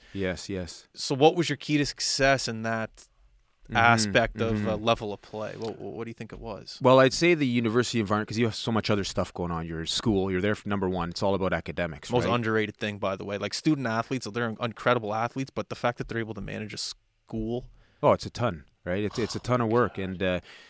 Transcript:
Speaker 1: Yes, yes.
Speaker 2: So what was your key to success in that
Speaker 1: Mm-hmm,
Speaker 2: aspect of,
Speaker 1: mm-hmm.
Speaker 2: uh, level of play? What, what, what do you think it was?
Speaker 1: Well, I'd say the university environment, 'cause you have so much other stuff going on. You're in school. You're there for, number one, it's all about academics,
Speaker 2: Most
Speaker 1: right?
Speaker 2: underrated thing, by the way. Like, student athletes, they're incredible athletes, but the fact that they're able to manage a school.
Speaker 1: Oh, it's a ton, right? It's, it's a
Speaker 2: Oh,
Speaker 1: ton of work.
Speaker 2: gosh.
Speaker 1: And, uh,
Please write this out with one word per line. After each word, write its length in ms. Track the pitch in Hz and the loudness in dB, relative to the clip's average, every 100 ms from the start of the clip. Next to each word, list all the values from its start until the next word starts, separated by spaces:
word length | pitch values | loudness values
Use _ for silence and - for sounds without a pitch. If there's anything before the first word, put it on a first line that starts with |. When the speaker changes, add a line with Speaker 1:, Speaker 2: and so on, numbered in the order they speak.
| - | -10
Speaker 1:
Yes, 380 | 98 92 85 - | -4 -4 -4 -6
yes. 360 | 95 85 - - | -6 -6 -12 -18
Speaker 2:
So 200 | - - | -8 -4
what 200 | 135 156 | 4 6
was 140 | 170 151 | 6 0
your 80 | 139 | -4
key 220 | - 147 | -2 0
to 80 | 139 | 0
success 600 | - - - 139 135 - | -4 -4 2 4 2 0
in 160 | 113 | -6
that 280 | 113 113 110 - - _ _ _ _ _ - | -4 -4 -6 -12 -20 _ _ _ _ _ -4
Speaker 1:
Mm-hmm, 60 | 117 | 4
Speaker 2:
aspect 640 | 117 117 104 117 113 110 | 6 6 4 2 2 0
of, 160 | 113 107 | -2 0
Speaker 1:
mm-hmm. 120 | 110 | -2
Speaker 2:
uh, 80 | 107 | 0
level 360 | 113 113 107 | 2 0 -2
of 100 | 101 | -10
play? 320 | - 107 104 92 | -10 -10 -8 -6
What, 220 | 110 - | -8 -8
what, 160 | 101 | -10
what 100 | 104 | -10
do 60 | 117 | -10
you 40 | |
think 180 | 113 113 | -12 -14
it 80 | 92 | -12
was? 380 | 113 98 - - | -12 -12 -12 2
Speaker 1:
Well, 160 | 127 131 | 8 10
I'd 160 | 131 | 8
say 180 | - 170 | 6 4
the 120 | 165 135 | 4 2
university 540 | 120 117 117 117 120 | 2 2 2 2 0
environment, 280 | 98 104 107 | 0 0 0
'cause 80 | 107 | 0
you 80 | |
have 100 | 117 | 0
so 160 | - - | 0 -2
much 200 | 110 - | 0 2
other 140 | 104 | 0
stuff 280 | 92 - 92 | 0 -2 -4
going 180 | - 87 | -4 -4
on. 160 | 82 82 | -4 -6
You're 140 | 80 | -6
in 60 | 82 | -4
school. 440 | - 117 98 98 | -2 2 2 2
You're 120 | 92 | 0
there 140 | 101 104 | 0 -2
for, 120 | 101 | -4
number 200 | 101 92 | -2 -2
one, 200 | 92 87 | -2 -4
it's 140 | - | -2
all 120 | 101 | 0
about 180 | 98 92 | 0 0
academics, 580 | 85 - 80 85 76 - | -2 -4 -4 -6 -6 -2
Speaker 2:
Most 140 | 120 | 0
Speaker 1:
right? 100 | 113 | 0
Speaker 2:
underrated 420 | 120 113 110 104 - | 0 0 0 -2 -4
thing, 220 | 107 101 | -8 -4
by 180 | 101 98 | -4 -4
the 80 | |
way. 140 | 98 101 | -6 -6
Like, 160 | 101 | -4
student 320 | - 160 147 120 | -2 0 0 0
athletes, 400 | 113 - 131 107 | -2 -2 -4 -4
they're 260 | 113 117 107 | -4 -4 -4
incredible 540 | 120 - 123 123 104 | -8 -2 2 2 0
athletes, 360 | 110 117 139 135 | -2 -4 -4 -6
but 140 | - 98 | -8 -8
the 80 | - | -4
fact 200 | 123 - | -2 -2
that 100 | 123 | -6
they're 100 | 117 | -6
able 160 | 110 | -6
to 60 | 101 | -8
manage 320 | 101 101 107 | -8 -8 -8
a 40 | 101 | -8
school. 920 | - - _ _ - 113 110 120 - - _ _ | -8 -10 _ _ -10 -6 -4 -4 -8 -16 _ _
Speaker 1:
Oh, 100 | 139 | 4
it's 140 | 95 98 | 4 2
a 40 | |
ton, 340 | - 120 82 - _ | -4 -2 -4 -10 _
right? 200 | 90 95 | -4 -2
It's, 140 | 104 - | -2 -2
it's 180 | 107 104 | -4 -4
a 20 | |
Speaker 2:
Oh, 40 | |
Speaker 1:
ton 180 | - 123 | -2 0
of 60 | 113 | 2
work. 260 | 117 107 | 2 2
Speaker 2:
gosh. 100 | - | 0
Speaker 1:
And, 180 | 95 90 | -6 -2
uh, 180 | 92 90 - - - | 0 -2 -4 -18 -20